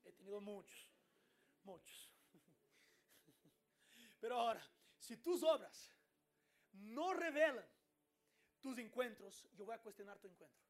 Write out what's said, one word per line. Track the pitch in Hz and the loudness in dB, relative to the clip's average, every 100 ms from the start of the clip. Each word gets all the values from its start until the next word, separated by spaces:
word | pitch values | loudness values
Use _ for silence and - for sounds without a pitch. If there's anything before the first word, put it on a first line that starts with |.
He | 180 | -20
tenido | - 190 208 | -18 -8 -8
muchos, | 202 202 175 - - _ _ _ _ _ _ _ | -6 -8 -10 -18 -20 _ _ _ _ _ _ _
muchos. | 196 175 - - - - _ | -16 -16 -16 -18 -20 -20 _
<laughs> | 165 _ _ _ _ - _ _ - - - 151 _ _ _ - 233 233 - | -20 _ _ _ _ -20 _ _ -20 -20 -20 -20 _ _ _ -20 -20 -20 -6
Pero | 226 247 | 0 4
ahora, | 233 220 - _ - _ | 4 2 -4 _ -20 _
si | - 226 | -12 -4
tus | 330 359 | 2 6
obras | 320 302 202 - - - _ _ _ _ _ _ _ | 8 6 2 -14 -20 -20 _ _ _ _ _ _ _
no | 190 208 233 349 | -16 -6 0 2
revelan | 359 339 294 311 247 - _ _ _ _ _ _ _ _ _ | 2 2 6 6 6 -8 _ _ _ _ _ _ _ _ _
tus | 269 247 | -8 -6
encuentros, | 220 240 247 214 196 - - | -6 -2 -2 -2 -14 -16 -20
yo | 175 202 | -12 -10
voy | 226 | -8
a | |
cuestionar | 220 202 202 202 | -10 -14 -14 -14
tu | 196 | -18
encuentro. | 175 156 _ _ | -20 -20 _ _